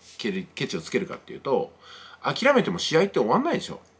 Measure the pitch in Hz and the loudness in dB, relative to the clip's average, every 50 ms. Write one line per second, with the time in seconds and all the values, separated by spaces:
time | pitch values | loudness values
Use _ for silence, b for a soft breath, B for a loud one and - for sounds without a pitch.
0 | - - - - - 107 95 95 90 - - - 139 - - 85 - - - 120 | -20 -20 -12 -8 -6 -4 -4 -4 -6 -8 -8 -8 -8 -6 -6 -6 -6 -2 -2 -2
1 | 95 - - - - - - - - 139 135 123 - - - B B B B B | -2 -4 -10 -14 -14 -14 -14 -8 -4 0 0 0 0 -2 -8 B B B B B
2 | B B B B - 131 151 - 226 285 285 240 170 - 85 85 - - 151 160 | B B B B -4 -4 -2 2 4 4 4 4 4 2 -2 -2 -2 2 4 4
3 | 196 202 - 160 113 107 139 214 285 339 294 - - - - - - _ _ _ | 4 4 2 2 2 4 4 2 2 2 -2 -2 -4 -6 -12 -14 -16 _ _ _